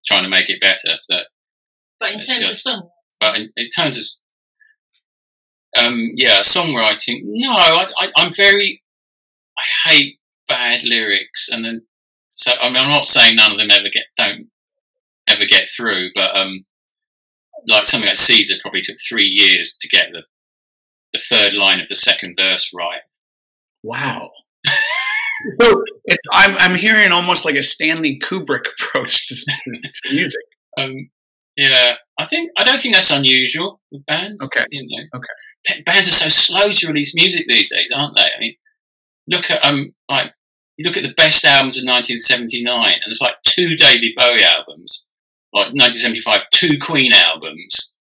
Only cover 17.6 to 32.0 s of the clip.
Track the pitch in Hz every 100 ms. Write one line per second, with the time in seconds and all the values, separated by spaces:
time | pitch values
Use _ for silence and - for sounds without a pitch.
17.6 | - 214 - - 104 - - - - -
18.6 | - - - - - 113 98 98 - -
19.6 | - - - - - 85 - _ _ _
20.6 | _ _ _ _ _ - - 107 101 104
21.6 | 98 92 - - - 92 92 87 95 92
22.6 | - 90 80 - _ _ _ _ _ _
23.6 | _ _ 107 117 135 - - _ _ _
24.6 | - 932 880 1047 - 855 - - 220 -
25.6 | 233 196 - - - 175 - - 196 185
26.6 | 180 180 214 220 202 175 180 180 160 139
27.6 | 135 - 156 165 156 139 - 190 147 123
28.6 | - - - 135 127 - - - 151 -
29.6 | 127 120 127 - 127 143 175 - - _
30.6 | _ - 135 131 143 _ _ _ _ -
31.6 | 139 131 123 120